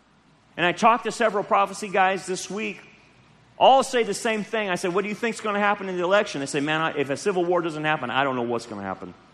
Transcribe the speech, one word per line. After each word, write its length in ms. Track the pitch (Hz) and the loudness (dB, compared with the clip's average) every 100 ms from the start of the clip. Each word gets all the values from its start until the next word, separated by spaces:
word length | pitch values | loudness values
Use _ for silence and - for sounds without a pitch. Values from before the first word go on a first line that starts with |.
| _ _ _ _ _ - | _ _ _ _ _ -2
And 80 | 175 | -2
I 80 | |
talked 320 | 170 226 240 226 | 4 4 4 0
to 60 | |
several 340 | - 220 208 185 | 0 0 0 2
prophecy 420 | 214 196 190 214 | 2 2 -2 -4
guys 380 | 185 190 190 156 | 2 2 2 -4
this 240 | 185 - | -8 -6
week. 320 | 196 214 190 - - _ _ _ _ _ - | -6 -6 -8 -16 -20 _ _ _ _ _ 4
All 260 | 190 269 | 6 8
say 200 | 254 247 | 4 0
the 100 | 214 | 0
same 300 | 196 226 220 | -2 -2 -2
thing. 260 | 190 226 208 | -2 -4 -2
I 60 | 175 | -2
said, 180 | 190 | 0
"What 100 | 175 | -2
do 60 | 208 | -2
you 60 | 208 | -4
think's 240 | 233 220 | -4 -4
gonna 200 | 220 202 | -4 0
happen 280 | 208 208 196 | 0 0 -2
in 80 | 180 | -4
the 80 | |
election?" 380 | 175 202 208 143 | 2 2 2 -4
They 40 | 135 | -4
say, 140 | 151 | -2
"Man, 220 | 147 156 | -2 0
I, 100 | 160 - | -2 -2
if 120 | 139 | -2
a 60 | 135 | -2
civil 300 | 208 190 170 | -2 0 0
war 160 | 175 | 0
doesn't 240 | 170 156 156 | 0 -4 -2
happen, 240 | 156 127 | -2 -2
I 160 | 127 139 | 0 0
don't 100 | 127 | 0
know 60 | |
what's 240 | 120 117 - | -2 -4 -6
gonna 180 | 104 | -8
happen. 300 | 98 92 90 87 - | -8 -8 -10 -18 -20